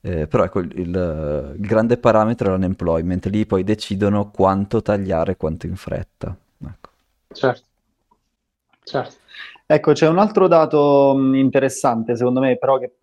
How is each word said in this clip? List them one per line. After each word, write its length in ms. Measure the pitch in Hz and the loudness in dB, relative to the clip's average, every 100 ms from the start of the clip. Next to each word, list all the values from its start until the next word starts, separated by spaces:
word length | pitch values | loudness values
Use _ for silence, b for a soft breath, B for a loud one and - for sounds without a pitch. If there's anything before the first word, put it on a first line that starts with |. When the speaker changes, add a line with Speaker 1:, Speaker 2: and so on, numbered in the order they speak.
Speaker 1:
Eh, 280 | - 87 76 | -6 -4 -2
però 160 | 123 | 0
ecco, 160 | 87 - | 0 -2
il, 100 | 90 - | -6 -6
il, 760 | 87 90 87 78 76 73 69 90 | -6 -4 -4 -4 -4 -6 -8 -10
il 100 | 101 | -2
grande 320 | 110 113 120 | 0 2 2
parametro 500 | 123 107 107 - 101 | 4 4 2 0 -2
è 40 | |
l'unemployment, 760 | 92 92 95 87 82 85 90 92 | 0 -2 -2 -2 -2 0 -4 -2
lì 180 | 104 107 | -4 0
poi 180 | 95 | -2
decidono 680 | 92 107 - 98 101 104 101 | 0 -4 -2 -2 0 0 -4
quanto 500 | - 95 95 101 113 | 0 2 2 0 -4
tagliare, 560 | - 104 95 82 85 90 | 0 -2 0 -2 -2 -4
quanto 300 | 78 82 87 | -4 -6 -8
in 80 | |
fretta. 600 | 90 - 85 87 _ - 90 _ _ | -10 -10 -10 -10 _ -12 -12 _ _
Ecco. 260 | - - - _ _ _ _ | -20 -20 -20 _ _ _ _
Speaker 2:
Certo, 320 | - 131 123 _ _ _ _ _ _ _ _ _ _ _ _ | -4 -2 -2 _ _ _ _ _ _ _ _ _ _ _ _
certo. 320 | - 143 120 - B B B B _ | -10 -8 -8 -14 B B B B _
Speaker 3:
Ecco, 260 | 151 156 | 0 2
c'è 160 | 147 160 | 2 2
un 100 | 170 | 2
altro 280 | 208 208 190 | 2 2 4
dato, 680 | 170 156 151 143 139 139 135 | 4 4 2 4 4 4 4
mm, 180 | 135 | 2
interessante, 840 | 135 135 143 135 131 139 117 113 117 | 2 2 2 0 0 -2 -2 -2 -2
secondo 220 | 123 127 | 0 0
me, 180 | 131 123 | 0 0
però 220 | 131 135 | 0 -2
che 140 | 123 _ | -2 _